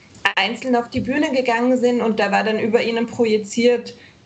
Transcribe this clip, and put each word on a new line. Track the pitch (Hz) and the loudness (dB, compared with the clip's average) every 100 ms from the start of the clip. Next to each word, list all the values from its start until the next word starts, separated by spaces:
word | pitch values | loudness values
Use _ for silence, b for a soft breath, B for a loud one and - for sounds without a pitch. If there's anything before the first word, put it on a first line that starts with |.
| B - 196 185 | B -6 -4 -2
einzeln | 196 240 254 240 | -2 -4 -2 -2
auf | 240 | -2
die | 254 | -4
Bühne | 202 285 311 | -2 -2 0
gegangen | 262 247 226 247 254 | 0 0 0 2 2
sind | 240 240 | 2 2
und | 220 202 | 0 0
da | 208 | 0
war | 202 | 0
dann | 202 220 | 0 -2
über | 226 214 | 0 0
ihnen | 214 233 233 | 0 -2 -2
projiziert | - 233 214 202 - 240 240 240 B B B | 0 2 0 0 2 2 2 -2 B B B